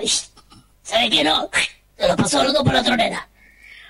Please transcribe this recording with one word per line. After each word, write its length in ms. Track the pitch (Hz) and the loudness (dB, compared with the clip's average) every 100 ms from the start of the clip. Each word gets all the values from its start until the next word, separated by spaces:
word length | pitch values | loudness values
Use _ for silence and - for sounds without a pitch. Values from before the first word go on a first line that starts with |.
| - - - - - - - _ | -2 -4 -6 -18 -20 -20 -20 _
¿sabe 280 | - 220 240 | -4 -2 0
qué 140 | 214 | 2
no? 260 | 151 - - - - - _ - | 2 0 -2 -4 -4 -6 _ -2
Se 100 | - | 0
los 80 | - | 2
pasó 240 | - 285 | 0 0
a 40 | 269 | 2
los 80 | |
dos 100 | 294 | 2
por 100 | 247 | 2
la 80 | 254 | 2
tronera. 440 | 233 240 214 - - _ - _ - - | 2 0 0 -4 -12 _ -20 _ -20 -20